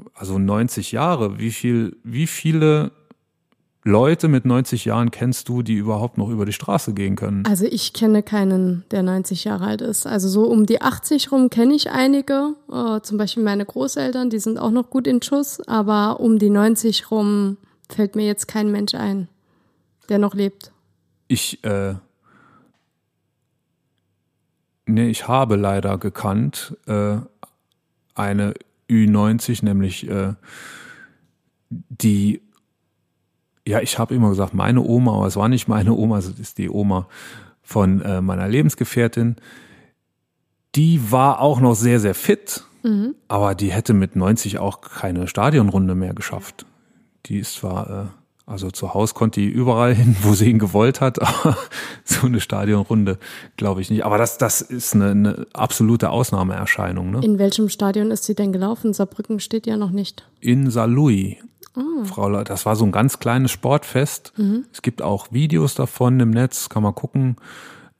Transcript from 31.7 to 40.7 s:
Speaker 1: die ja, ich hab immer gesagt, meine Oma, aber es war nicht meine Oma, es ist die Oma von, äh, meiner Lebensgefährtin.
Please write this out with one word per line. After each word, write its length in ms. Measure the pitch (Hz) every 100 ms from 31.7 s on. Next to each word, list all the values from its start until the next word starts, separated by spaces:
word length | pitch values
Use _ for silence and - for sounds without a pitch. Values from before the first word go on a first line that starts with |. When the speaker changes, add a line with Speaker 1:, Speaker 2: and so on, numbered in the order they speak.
| 85 -
Speaker 1:
die 520 | 120 110 101 101 107 _ _ _ _ _ _ _ _ _ _ _ _ -
ja, 120 | 104
ich 160 | - -
hab 140 | 113
immer 180 | 127 107
gesagt, 240 | 95 98
meine 280 | 95 98 123
Oma, 340 | - 120 123 104
aber 100 | 98
es 80 | 101
war 120 | 107
nicht 180 | 127 -
meine 260 | 107 101
Oma, 260 | 113 110 107
es 80 | 92
ist 280 | 95 104 -
die 100 | 95
Oma 380 | 101 101 92 95 - - - - _
von, 380 | - 110 95 95
äh, 200 | 101 92
meiner 260 | 95 92 95
Lebensgefährtin. 920 | 123 156 - 120 - 117 - 117 117 - - - - _ _ _ _ _ _ _ _ _